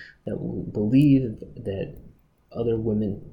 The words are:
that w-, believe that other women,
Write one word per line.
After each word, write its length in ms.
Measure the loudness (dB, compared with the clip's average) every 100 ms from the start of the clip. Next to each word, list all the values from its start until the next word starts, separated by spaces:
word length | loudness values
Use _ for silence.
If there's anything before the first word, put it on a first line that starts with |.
| -20 _
that 60 | -8
w-, 320 | -6 -6 -6 -6
believe 680 | -2 2 6 6 6 2 -6 -14 -12
that 380 | -8 -6 -6 -10 -20 _ _ _ _
other 280 | -6 -2 0
women, 420 | 0 0 0 -4 -10